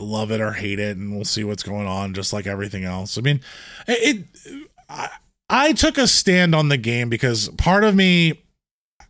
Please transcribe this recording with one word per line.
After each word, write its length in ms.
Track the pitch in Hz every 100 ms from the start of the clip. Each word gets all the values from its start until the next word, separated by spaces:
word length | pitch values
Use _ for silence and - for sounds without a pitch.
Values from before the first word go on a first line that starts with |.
love 260 | 101 107 107
it 80 | 110
or 120 | 107
hate 260 | 104 104 101
it, 160 | 104 95
and 180 | 101
we'll 100 | 101
see 180 | 101 -
what's 180 | 104 104
going 240 | - 101 101
on, 260 | 95 98
just 200 | 95 98
like 140 | 104 95
everything 380 | 98 101 98
else. 320 | 92 92 92 -
I 60 |
mean, 180 | 127 143 - - - - -
it, 400 | 233 240 226 160 _
it, 240 | - 277 302 _ _
I, 180 | 147 - - _ _ _
I 240 | 240 294
took 240 | 254 311 277
a 100 | 247
stand 480 | - - 180 180
on 140 | 160 151
the 80 | 139
game 320 | 113 120 120
because 400 | 117 131 113 104
part 320 | - - 190
of 120 | 220
me, 480 | 196 190 175 165 151 _ _ _ _ _ _